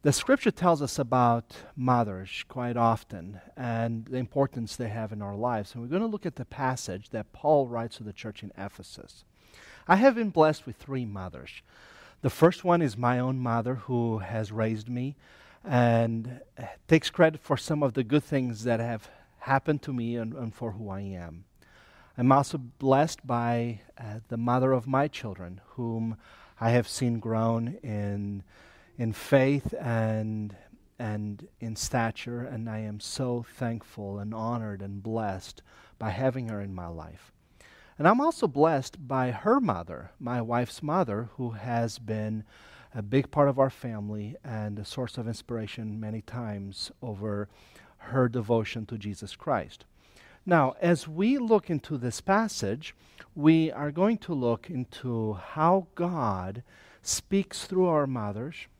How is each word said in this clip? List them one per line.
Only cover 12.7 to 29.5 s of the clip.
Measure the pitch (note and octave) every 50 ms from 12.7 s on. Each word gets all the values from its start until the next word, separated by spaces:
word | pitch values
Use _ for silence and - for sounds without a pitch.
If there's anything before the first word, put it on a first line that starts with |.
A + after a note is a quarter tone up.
| F3 E3+
is | E3 C3+ G#2
my | A2 B2 A#2+ B2+ B2
own | B2 C3 C3 C3
mother, | B2+ A#2+ A2+ A#2 A2 B2 C3
who | A#2+ - - B2+ A#2+ A#2 A#2 A2 G#2+
has | F#2+ F#2 A#2 A2 A2 G2+
raised | G#2+ A2 A2+ A2+ A2+ G#2+ G#2+ A#2
me | B2 B2 B2 C#3 D3 _ _ - - - - - - _ - G3
and | C#3+ B2 A#2+ A#2+ A#2 A#2 A#2 A#2 A#2 A2+ A2 B2 B2 - - _ _ - - - - - _
takes | - E3 D#3+ - -
credit | - - E3+ D#3+ D#3 D3+
for | _ - C#3+
some | - - - D#3+ D3
of | D3 C3+ A2
the | C#3 B2+
good | G#2 C#3 D3+
things | - - D3+ C3+ B2+ B2 A#2 G#2
that | A2+ B2 A#2 A2+
have | A#2 A#2 A#2 G#2+ - - - - - _ _ _
happened | - - C3+ C3+ - - D3+ C#3+
to | - -
me | C3+ B2 A#2 A#2 A#2
and, | A#2+ A2+ A2
and | - C3+ B2 A2+ G#2
for | - B2 A2+
who | G2 G2+ A2 G2+
I | F#2+ G2
am. | G2+ G2 G2 F2+ F2 E2 D#2+ F2 G2 _ _ _ _ _ _ - - - - - - - _
I'm | - B2 B2+
also | C3+ C#3 C#3 - -
blessed | D3 B2+ A#2 - _ - C3+ C3 C#3 D#3 D#3 - - -
by, | B2+ B2 A#2 A#2+ A#2+ A#2+ A#2 A#2+ A#2+ A2+ G2 - - _ -
uh, | A#2 A2 G#2 A2+ A2+ _
the | A#2+
mother | A2+ A#2 A#2+ B2 B2+ C3 C3
of | C3 B2+ A2
my | C3+ C3 C3+ C#3+ D3+
children, | - - - A2 F#2+ F2+ F#2 F2 F2+ G2 - _
whom | - - A#2+ A2+ A2+ A2+ A2+ A2+ A2+ - - - - - - - _ -
I | A#2 A#2
have | A#2 B2 A2+
seen | - - - C3+ A#2+ A#2 A2+
grown | - A2+ A2+ A2 A2+ A2+ A#2 A2+ A#2 A#2 F3+ A3
in, | - C3+ G#2+ G#2 G2+ G2+ G2+ G2+ G2+ G2+ G2+ G2 F#2+ _ - - - - - - - _ _
in | - A#2+ A2+
faith | G#2+ - - - C#3+ C3+ C3 C3+